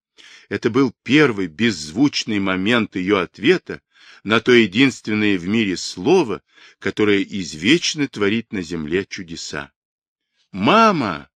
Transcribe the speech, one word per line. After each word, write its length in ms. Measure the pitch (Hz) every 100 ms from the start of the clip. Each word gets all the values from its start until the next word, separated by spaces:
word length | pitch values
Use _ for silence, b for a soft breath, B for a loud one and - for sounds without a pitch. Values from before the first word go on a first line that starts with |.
| _ _ B B B
Это 220 | 101 120
был 240 | 123 131 -
первый 460 | - 143 143 101 90
беззвучный 920 | 76 117 85 76 92 143 - - 104
момент 580 | 95 92 98 123 104 98
её 220 | 92 101
ответа 640 | 82 - 120 180 - 80 _ b b b
на 160 | 98 113
то 120 | 127
единственное 880 | 120 107 101 135 - - 107 104 95
в 80 | 87
мире 300 | 113 101 85
слово, 680 | - 92 104 185 123 78 _ b b b
которое 440 | 98 - 104 101
извечно 840 | 95 101 80 76 98 170 - 156 139
творит 440 | 110 101 117 -
на 100 | 101
земле 420 | 82 85 76 90
чудеса. 680 | 95 - 82 82 - 76 69 _ _ _ _ _ _ _ _
"Мама!" 800 | 95 113 156 220 170 107 73 -